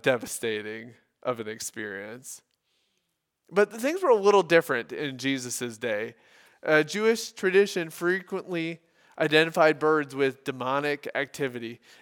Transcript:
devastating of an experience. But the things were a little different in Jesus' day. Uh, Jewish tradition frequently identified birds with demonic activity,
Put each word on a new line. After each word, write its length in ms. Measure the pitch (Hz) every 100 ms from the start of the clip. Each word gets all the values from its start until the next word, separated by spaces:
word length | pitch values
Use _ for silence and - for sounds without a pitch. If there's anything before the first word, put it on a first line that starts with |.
devastating 920 | 135 120 - - 117 107 107 110 120 113 _ _
of 160 | - 117
an 80 | 107
experience. 960 | 110 - 113 104 98 104 123 135 - _ _ _ _ _ _ _ _ _ _ _
But 200 | 175 208
the 80 | 220
things 220 | 262 370
were 80 | 359
a 60 | 220
little 280 | 202 202
different 480 | 165 165 160 123 113
in 260 | 123 143 127
Jesus' 600 | 135 135 123 - 123 107
day. 380 | 120 104 113 - _ _ _ _
Uh, 200 | - 156
Jewish 480 | 151 202 220 226 -
tradition 580 | - 190 190 202 190 160
frequently 920 | - 175 190 185 190 180 170 165 165 _ _ _ -
identified 600 | 156 151 165 170 156 143
birds 360 | 151 156 139 135
with 280 | 135 127
demonic 680 | - 131 127 139 147 143 - 127
activity, 640 | 139 - 135 120 117 120 _ -